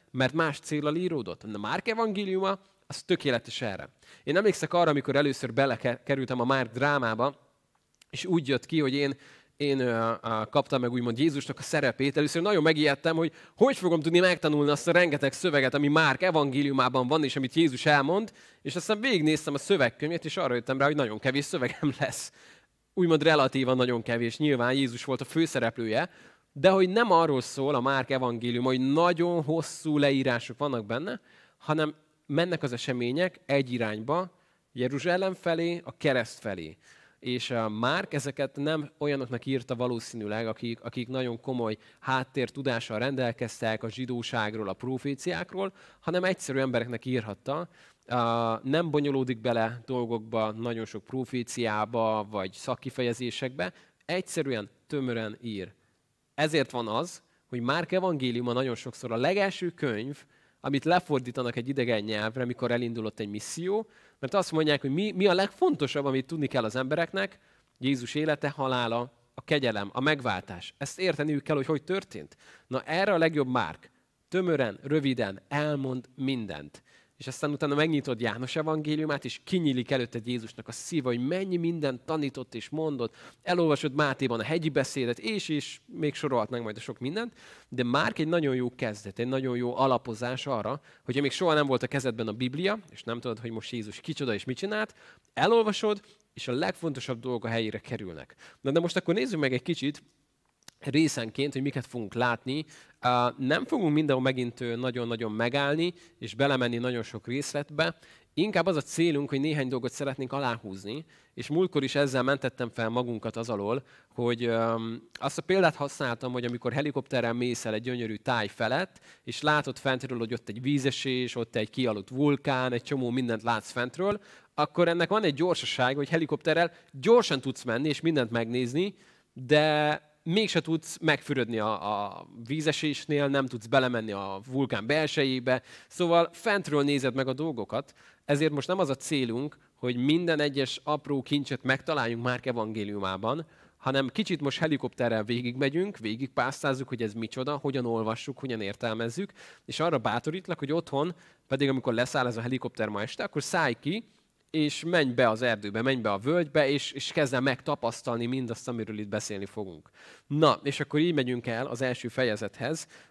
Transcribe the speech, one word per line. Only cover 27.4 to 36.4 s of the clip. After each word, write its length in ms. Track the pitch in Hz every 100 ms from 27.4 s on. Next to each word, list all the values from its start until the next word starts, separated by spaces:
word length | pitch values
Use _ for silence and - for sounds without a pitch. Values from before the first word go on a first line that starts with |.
szól 340 | - 139 135
a 60 | 131
Márk 300 | 131 135 127
evangélium, 540 | 131 127 117 120 120
hogy 280 | 127 127 131
nagyon 500 | 151 175 170 175 170
hosszú 560 | 143 160 - - 156 147
leírások 600 | 143 135 131 117 - 120
vannak 280 | 147 120 101
benne, 340 | 120 190 240 - - _ _
hanem 360 | - 156 151 - _ _ -
mennek 360 | 143 175 165
az 100 | 139
események 680 | 117 - 123 120 143 180 - -
egy 260 | 139 127
irányba, 640 | 123 110 107 113 170 180 - _ _ _
Jeruzsálem 640 | 120 123 139 170 180 190
felé, 460 | 185 175 165 170 170
a 120 | - -
kereszt 420 | 147 127 113
felé. 380 | -